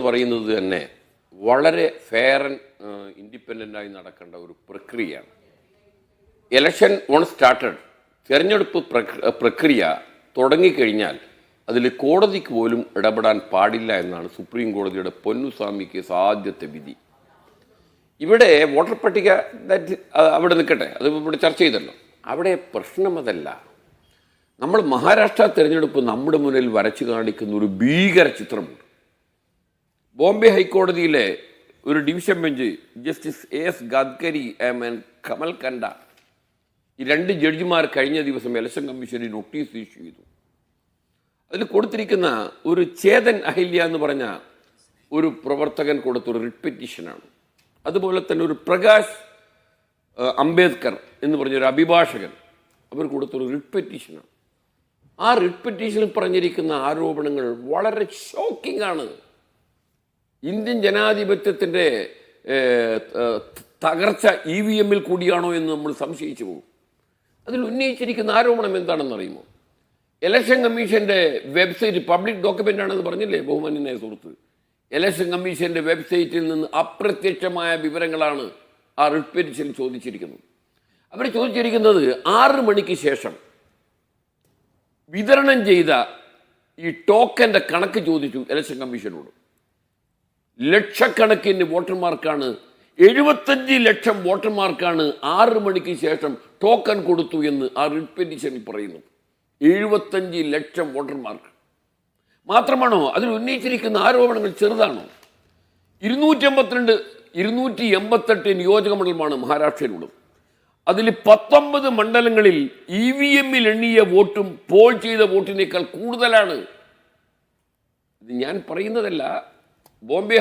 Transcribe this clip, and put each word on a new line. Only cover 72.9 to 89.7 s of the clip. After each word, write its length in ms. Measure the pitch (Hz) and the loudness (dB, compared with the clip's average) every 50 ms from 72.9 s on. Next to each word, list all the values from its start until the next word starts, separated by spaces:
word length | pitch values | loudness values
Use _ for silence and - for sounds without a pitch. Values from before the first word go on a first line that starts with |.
| 196 185 - 175 | -4 -4 -4 -6
പറഞ്ഞില്ലേ 320 | 175 185 214 202 185 165 - - | -6 -6 -4 -2 -2 -4 -2 -2
ബഹുമാന്യനായ 500 | 147 151 156 156 151 147 143 135 123 110 113 | -4 -4 -4 -4 -6 -6 -6 -6 -8 -10 -10
സുഹൃത്ത്? 280 | 110 107 - - 82 - - _ _ _ _ _ _ _ _ _ _ 123 151 | -12 -14 -16 -18 -20 -20 -20 _ _ _ _ _ _ _ _ _ _ -2 0
ഇലക്ഷൻ 300 | 180 202 170 160 185 175 175 | 0 0 0 -2 -4 -4 -4
കമ്മീഷൻ്റെ 460 | 180 180 185 175 135 175 175 170 165 151 160 | -4 -6 -6 -6 -4 -4 -4 -4 -2 -2 -2
വെബ്സൈറ്റിൽ 540 | 165 160 156 - 180 175 175 170 - 170 165 160 | -2 -2 -2 -2 -2 0 0 0 -2 -4 -4 -4
നിന്ന് 160 | 160 156 156 - - 151 | -4 -4 -6 -4 -4 -4
അപ്രത്യക്ഷമായ 880 | 170 - - - 208 208 196 - 185 190 175 - 185 185 175 175 170 170 170 156 156 | -4 -4 -6 -6 -4 -4 -4 -2 -4 -4 -4 -4 -4 -6 -4 -4 -4 -2 -2 -2 -4
വിവരങ്ങളാണ് 600 | 156 147 170 170 165 160 160 156 151 147 139 123 92 - - _ _ _ _ _ _ _ - | -4 -4 -4 -4 -4 -2 -2 -2 -2 -2 -4 -8 -10 -14 -16 _ _ _ _ _ _ _ 0
ആ 60 | 147 147 147 | 0 2 2
റിട്ട് 180 | 160 143 - - | 0 -4 -4 -4
പെറ്റീഷനിൽ 380 | 175 175 151 123 135 147 143 127 - | -4 -4 -4 -6 -10 -10 -8 -8 -8
ചോദിച്ചിരിക്കുന്നത്. 600 | 131 131 127 120 101 123 107 98 90 78 60 - _ _ _ _ _ _ _ _ _ _ _ _ _ _ - | -8 -8 -8 -10 -12 -12 -12 -12 -14 -16 -16 -18 _ _ _ _ _ _ _ _ _ _ _ _ _ _ -10
അവർ 120 | - 262 254 208 233 | -8 -6 -4 -4 -4
ചോദിച്ചിരിക്കുന്നത് 680 | 254 247 202 240 233 233 220 233 214 220 208 175 143 127 123 - - 165 196 226 | -4 -2 -2 -2 -2 -2 0 2 4 4 6 6 4 2 0 0 0 2 4 6
ആറ് 200 | 254 277 277 277 247 214 | 6 4 4 4 2 2
മണിക്ക് 300 | 202 208 185 156 180 - - 147 | 2 2 0 -2 -2 -2 -2 -2
ശേഷം 260 | 139 - - 107 - - _ _ _ _ _ _ _ _ _ _ _ _ _ _ _ _ _ _ _ _ _ _ _ _ _ _ _ _ _ _ _ _ _ _ 156 | -2 -2 -4 -8 -12 -14 _ _ _ _ _ _ _ _ _ _ _ _ _ _ _ _ _ _ _ _ _ _ _ _ _ _ _ _ _ _ _ _ _ _ -8
വിതരണം 460 | 196 214 220 277 277 277 277 262 247 202 202 | -4 0 4 4 6 6 6 4 4 4 4
ചെയ്ത 220 | 185 180 165 156 147 123 117 - - - - - _ _ _ _ _ _ _ _ _ - 165 | 4 6 6 4 4 2 2 -2 -6 -14 -20 -20 _ _ _ _ _ _ _ _ _ -12 -8
ഈ 80 | 165 - - - - | -8 -8 -2 2 4
ടോക്കൻ്റെ 520 | 202 220 247 - - - 240 226 202 190 - - | 4 6 4 4 2 2 2 2 2 2 0 0
കണക്ക് 280 | 165 175 196 190 185 220 165 165 | -2 -2 -2 -2 -2 -2 -2 0
ചോദിച്ചു 320 | 160 156 143 135 113 131 123 - 135 | -2 -2 -2 -4 -6 -8 -6 -4 -4
ഇലക്ഷൻ 240 | 151 147 - 139 127 131 | -4 -4 -6 -8 -10 -10
കമ്മീഷനോട്. 440 | 127 123 113 98 104 85 78 69 - - _ _ _ _ _ _ _ | -10 -10 -10 -10 -10 -12 -12 -16 -20 -20 _ _ _ _ _ _ _